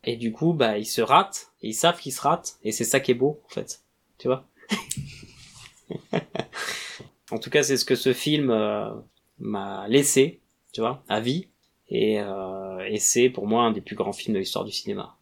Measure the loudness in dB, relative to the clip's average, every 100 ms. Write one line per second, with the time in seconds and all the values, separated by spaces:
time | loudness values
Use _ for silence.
0 | -4 -4 -4 0 0 4 2 2 -2 0
1 | 6 6 6 -6 -16 _ -8 2 2 2
2 | -6 -2 0 0 -2 -8 -6 -4 2 2
3 | 4 2 2 0 _ -10 -10 -16 _ _
4 | _ _ -2 -2 -4 _ -6 -6 -4 -10
5 | -10 -16 -20 -20 -20 -20 -20 _ _ -14
6 | -4 -4 -2 -8 -8 -10 -8 -8 -10 -14
7 | -18 _ -10 -10 0 0 2 0 2 2
8 | 2 0 0 2 2 2 2 -2 -4 -10
9 | -16 _ _ _ -6 -6 -6 -8 4 4
10 | 6 4 4 0 _ _ _ -4 -2 -4
11 | -4 -2 0 -4 -6 _ _ _ _ 0
12 | 2 2 -2 -6 -8 -8 -10 -8 -6 -2
13 | 2 4 4 2 0 4 4 0 -6 -4
14 | -4 -4 -2 -2 -2 -4 -4 -6 -6 -8
15 | -8 _